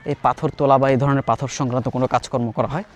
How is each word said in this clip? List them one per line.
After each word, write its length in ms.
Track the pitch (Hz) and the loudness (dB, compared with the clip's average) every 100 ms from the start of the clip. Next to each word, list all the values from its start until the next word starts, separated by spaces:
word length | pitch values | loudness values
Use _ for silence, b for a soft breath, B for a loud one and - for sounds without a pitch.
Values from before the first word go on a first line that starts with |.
| 151 | -8
এই 100 | 139 | -2
পাথর 280 | 123 - 156 | 0 0 -4
তোলা 280 | - 143 135 | 0 4 4
বা 120 | 135 | 4
এই 80 | 131 | 2
ধরনের 240 | 143 139 | 2 0
পাথর 260 | 127 117 131 | 0 -2 -4
সংক্রান্ত 420 | - 131 123 113 | -4 -4 -2 -2
কোনো 180 | 123 127 | -2 0
কাজকর্ম 440 | - - 127 117 | -2 -2 -4 -2
করা 160 | 131 110 | -2 -4
হয়। 160 | 151 214 | -4 -10